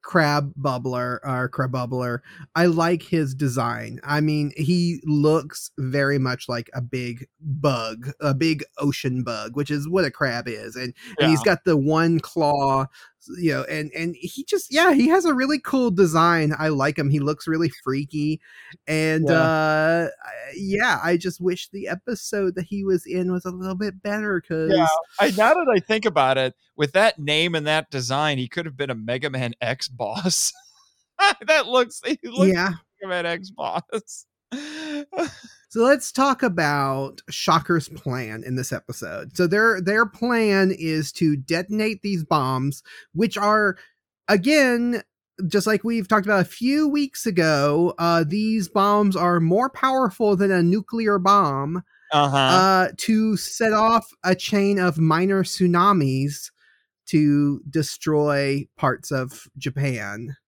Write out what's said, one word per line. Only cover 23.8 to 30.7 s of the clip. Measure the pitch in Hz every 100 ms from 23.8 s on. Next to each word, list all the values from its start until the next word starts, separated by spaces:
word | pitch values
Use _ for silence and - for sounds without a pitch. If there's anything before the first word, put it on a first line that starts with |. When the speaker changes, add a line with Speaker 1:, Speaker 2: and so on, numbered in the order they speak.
| 208 190
Speaker 1:
better, | 208 208 208 185
'cause | _ 160 160 190
Speaker 2:
Yeah. | 165 160 165 -
I, | 208
now | 190 226
that | 320 302
I | 202
think | - 220 214
about | 156 131 135
it, | 131 - _ -
with | 147
that | 185 220 -
name | 147 151 175 165
and | 147
that | 156 -
design, | 139 120 135 151 135
he | 123
could | - 165
have | 131
been | 139
a | 117
Mega | 110 123 143
Man | 131 120 -
X | 117 127 -
boss. | 123 110 120 180 170 - -
<laughs> | -